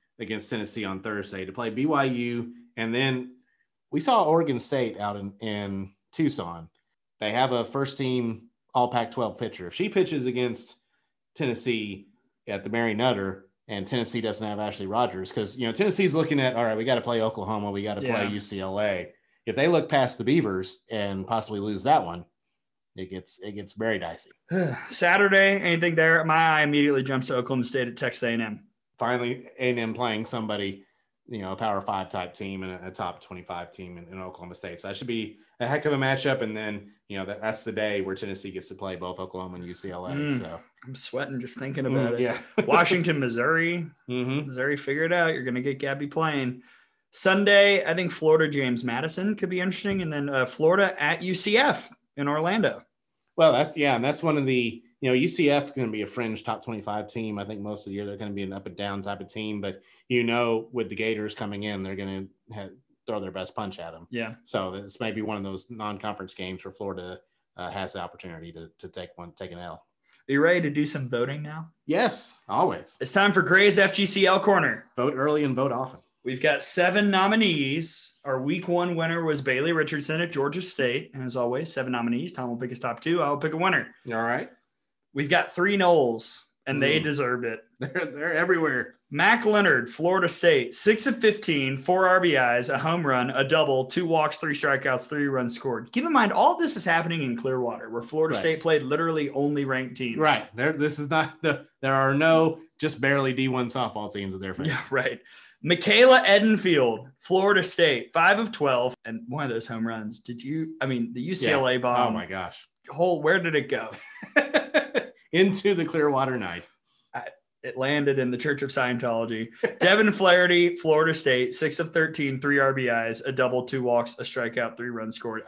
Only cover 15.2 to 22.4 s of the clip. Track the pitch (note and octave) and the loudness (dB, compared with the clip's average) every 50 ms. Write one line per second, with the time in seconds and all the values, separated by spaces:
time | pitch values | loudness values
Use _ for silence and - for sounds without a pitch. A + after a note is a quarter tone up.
15.2 | F#2 - - A#2+ G#2 F#2+ - C3 A#2+ A2+ A2+ E3 G#3 G#3 - G3+ F#3+ E3 C#3 E3 | -8 -6 -4 -6 -6 -4 -6 -4 -4 -4 0 0 0 0 2 2 2 2 2 2
16.2 | D#3+ D#3+ D3+ C#3 C3 B2+ - A#2 A#2+ A2 A2 A2 B2 C3+ B2 A#2 - B2 A#2+ A2+ | 0 2 2 2 2 2 2 0 0 0 0 0 0 0 0 0 0 0 0 0
17.2 | A2 A2 A2 A2 F#2+ G2+ A2 G#2 G#2 G2+ G2+ G2+ G2+ G#2+ G2+ G2+ C3 B2 A2+ G#2 | 0 0 -2 -4 -6 -4 -4 -4 -4 -4 -4 -4 -4 -4 -4 -4 -2 -2 -2 0
18.2 | G2+ G2+ G#2 G2+ G2+ - G#2 F#2+ F#2 F#2+ F#2+ G#2 G#2+ G#2 F#2+ F2+ E2 - - _ | -2 -2 -4 -6 -8 -8 -8 -6 -6 -4 -2 -2 0 0 -2 -2 -6 -10 -14 _
19.2 | _ _ _ _ _ A#2 - C3+ C#3+ E3+ F3 D#3 D#3 - D#3 C#3 B2+ B2 - - | _ _ _ _ _ -4 0 2 2 4 4 2 2 2 2 2 2 2 -2 -2
20.2 | G#2 A#2+ D3 E3+ B2 G#2 F#2+ F#2 F#2 - - - _ _ A2+ G#2+ G2+ G2+ G2 F#2+ | 0 2 2 2 2 0 -2 -4 -4 -6 -10 -16 _ _ -6 -4 -4 -4 -4 -6
21.2 | F#2 - A#2 A2 G#2+ - G#2+ G2+ G2+ G#2+ G#2 F#2 F#2+ C3+ D#3 C#3+ F#2 E2+ F2 F2 | -4 -2 -4 -4 -4 -4 -6 -6 -4 -4 -4 -2 2 2 2 2 2 -2 -8 -10
22.2 | F2 - _ _ | -12 -16 _ _